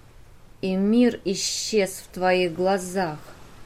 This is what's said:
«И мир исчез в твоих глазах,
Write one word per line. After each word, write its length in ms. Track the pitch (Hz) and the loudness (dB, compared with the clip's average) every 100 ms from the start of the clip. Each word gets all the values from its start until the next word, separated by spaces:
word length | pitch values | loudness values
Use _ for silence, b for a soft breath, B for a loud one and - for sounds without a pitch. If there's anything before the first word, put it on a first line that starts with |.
| - - - - - - | -20 -20 -20 -20 -20 -8
«И 140 | 190 | -2
мир 460 | 185 202 226 247 - | 0 2 4 4 2
исчез 760 | 175 196 - - - 220 185 - | -4 -4 -4 -6 -2 0 0 -2
в 100 | - | -14
твоих 400 | - 185 180 180 | -2 2 2 2
глазах, 640 | 160 185 196 180 190 175 151 - - - - | 0 0 0 -2 -4 -4 -4 -14 -20 -20 -20